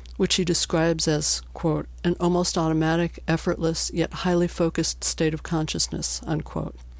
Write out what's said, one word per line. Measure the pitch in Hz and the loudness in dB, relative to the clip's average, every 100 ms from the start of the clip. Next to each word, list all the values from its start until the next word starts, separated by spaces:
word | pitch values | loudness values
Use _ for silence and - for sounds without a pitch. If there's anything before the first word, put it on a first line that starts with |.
| - - | -12 -2
which | 185 | 0
he | - | 2
describes | 175 165 - 165 165 160 165 | 2 0 2 2 2 2 2
as, | 151 151 - - | 2 2 -2 -4
quote, | - 165 151 - - | -2 0 0 -4 -2
"an | 175 175 | 0 2
almost | 175 175 175 180 | 2 4 2 2
automatic, | 160 160 160 165 170 - - | 2 2 2 2 0 -4 0
effortless, | 160 - - 165 156 - | 0 2 0 0 0 -2
yet | 165 160 151 185 | 0 -2 0 2
highly | 175 175 | 4 2
focused | - 165 165 160 - | 2 0 2 0 0
state | - - 160 151 | 0 2 0 0
of | |
consciousness," | - 165 156 - - 160 - - - | -2 -2 0 -2 -2 -2 -4 -4 -2
unquote, | 156 - 160 156 - - | -4 -4 -6 -6 -10 -18